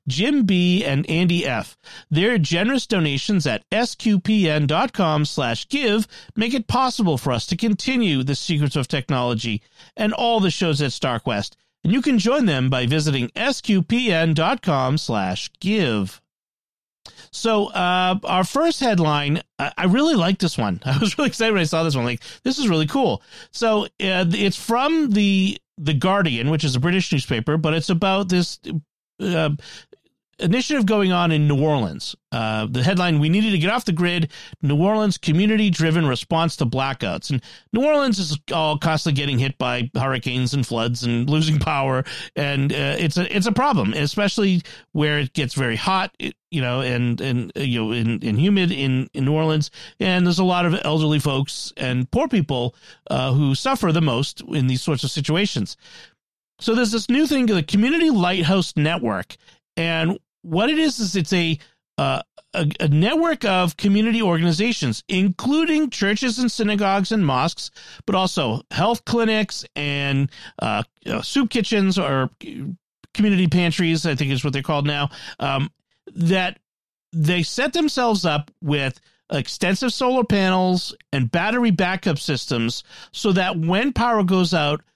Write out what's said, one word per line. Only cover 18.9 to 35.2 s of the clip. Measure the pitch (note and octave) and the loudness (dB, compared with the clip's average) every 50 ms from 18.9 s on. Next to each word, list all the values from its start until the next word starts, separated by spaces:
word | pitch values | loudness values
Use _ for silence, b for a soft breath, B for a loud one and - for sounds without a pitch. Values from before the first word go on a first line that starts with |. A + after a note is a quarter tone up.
| G#3+ F3 E3 D3+ D3 D3 C#3+ C#3+ D3 F3 - _ _ - | 2 2 2 2 2 0 0 0 -2 -2 -4 _ _ -8
I, | C#3 C#3+ - | -8 -6 -4
I | - F3 | -2 2
really | F#3 F3+ B3 D4 E4 D#4+ | 2 4 4 4 4 2
like | G#3+ E3 F3+ G3 - | 2 2 2 0 0
this | F#3+ E3 - - | -2 -2 -2 -2
one. | A2+ G#2 F2+ - | -2 -2 -2 -4
<laughs> | - | -2
I | - C3 C#3 | -2 0 0
was | A3 G3+ - - | 0 0 0 0
really | D4 C4 | -2 -2
excited | - - A3+ A3 G#3+ | 0 0 0 0 2
when | G3 | 2
I | E3 | 0
saw | D3 - D#3+ | 0 0 0
this | E3 E3 C#3+ | 0 0 0
one. | C3 A#2+ | 0 0
Like, | A#2+ A#2+ A#2 B B B B - | -2 -4 -6 B B B B -4
this | - C4 - | -4 -2 0
is | C#4+ A3 | 0 2
really | F3 D#3 D#3 C#3+ | 2 2 2 0
cool. | - C#4 C4 F3+ A2 - B B B B B B | 2 2 2 2 0 -2 B B B B B B
So, | - - A#3 A3+ A3 G#3 G#3 | -6 -2 0 2 2 2 0
uh, | - - - - F#3+ F#3+ F#3 F#3+ E3+ | -2 -6 -6 -4 -2 0 2 2 2
it's | E3+ G3+ G3+ G3 - - | 2 2 0 0 0 -2
from | - - A3+ A#3+ C4+ D4 E4 D#4+ D#4 C4 | -2 -2 0 2 2 2 2 2 2 2
the, | G3+ G#3 G#3 G3+ G3 F#3+ F#3+ F#3+ G3+ - - _ _ - | 2 2 4 4 2 2 2 0 -2 -6 -10 _ _ -6
the | D3+ D3 D#3 | -2 0 0
Guardian, | C3+ A#2+ F#3 F#3+ D4+ A#3 D#3+ B2 A#2 A#2 C#3+ | 2 2 2 2 2 2 0 0 0 0 0
which | D#3 D3+ D3+ | 0 0 0
is | D3 B2+ | 0 0
a | B2 | 0
British | C3 F3 F3 F#3+ F3 - | 0 2 2 0 0 0
newspaper, | - C3+ - - C#3 A2+ A2 - D3 D#3+ | 0 -2 0 0 -2 -2 0 0 0 0
but | D#3 D#3 D#3 | 0 0 0
it's | E3 D3 - | 0 0 0
about | F#3 E3 G3 F#3+ F#3+ G3 G3+ F#3 | 0 0 2 2 0 0 0 2
this, | F3+ F3+ F3 - - - - - - D#3+ D3 _ _ _ _ _ _ - | 2 0 0 0 -4 -10 -10 -8 -6 -6 -8 _ _ _ _ _ _ -6
uh, | G3 F#3+ F3 D#3+ D#3+ D3+ D3 D3 B B B B B B - - _ _ _ _ _ _ _ - | -4 -2 0 0 0 0 -2 -4 B B B B B B -20 -20 _ _ _ _ _ _ _ -4
initiative | - E3+ F#3 B3+ B3+ - D4+ C#4 A3 F#3+ | 0 0 2 2 0 0 0 0 2 2
going | A3 G#3+ G3+ F#3 | 2 2 2 2
on | F3+ F3 F3 E3+ | 2 2 2 2
in | D#3+ D3+ D3+ D3 | 2 2 2 2
New | D3 C3+ | 2 2
Orleans. | D3 D#3 D3+ C#3 A2+ F2+ D2+ - - - - - _ _ | 2 2 2 2 0 -2 -4 -8 -10 -12 -12 -14 _ _
Uh, | - A#2+ A2+ A2 A2 G#2+ A2 | -6 -4 -2 -2 -2 -2 -2
the | G#2 B2 B2+ | -2 -2 0
headline, | B2+ D#3+ G3 F3+ F3+ F3+ D#3+ D3 | 0 2 2 2 2 2 2 2
"We | D3 D#3 | 2 2
needed | E3+ G3+ G#3+ A3 | 2 2 2 2
to | G3 F3 | 2 0
get | D3 F#3 | 0 0
off | A3 B3 - | -2 -2 -2
the | - | -2
grid. | E3+ D#3 F3 F3 F3 F3 E3 C#3+ B B B B B - - | -2 0 0 0 0 -2 -2 -4 B B B B B -4 -2
New | C#3 D3 | 0 2
Orleans | D3 E3+ G3 A3 G#3+ G#3+ G#3 F3+ | 2 2 2 2 2 2 0 0
community-driven | - | 0